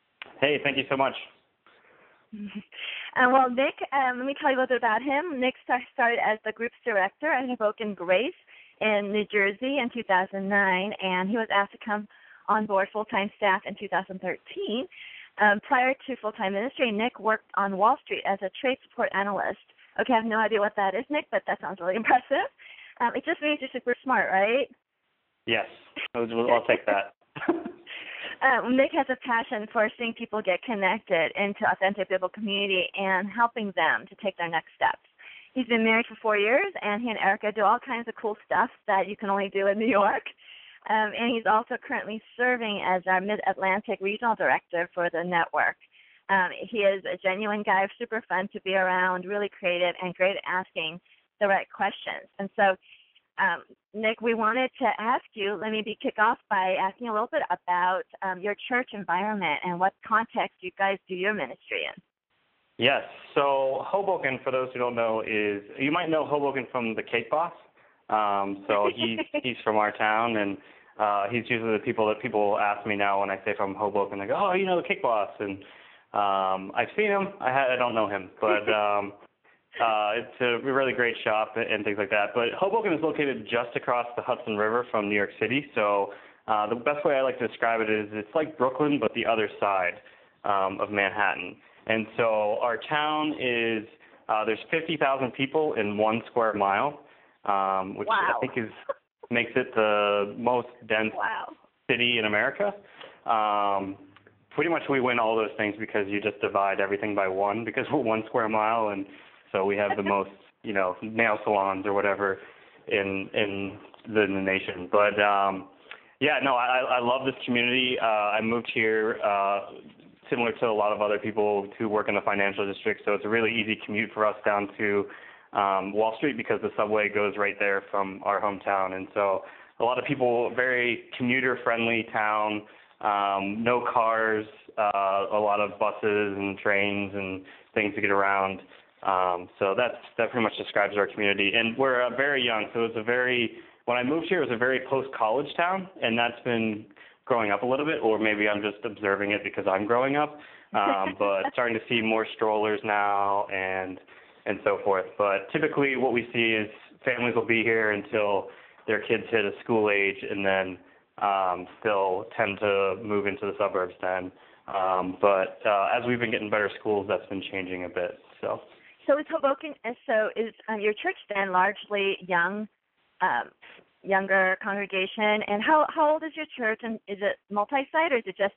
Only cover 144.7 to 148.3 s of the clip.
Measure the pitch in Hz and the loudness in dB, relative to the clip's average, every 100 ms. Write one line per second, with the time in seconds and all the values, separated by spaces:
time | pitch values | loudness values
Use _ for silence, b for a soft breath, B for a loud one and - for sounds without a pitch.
144.7 | 127 - 135 - - 110 123 147 - 170 | 0 -2 -2 -2 -2 0 0 -4 -2 -2
145.7 | 190 185 - 123 117 120 117 127 117 110 | -2 -6 -4 -2 0 0 -2 -4 -2 -2
146.7 | 104 110 B B B - 120 107 101 123 | -4 -10 B B B -2 0 2 0 0
147.7 | 131 151 160 110 107 110 | 0 0 0 2 2 2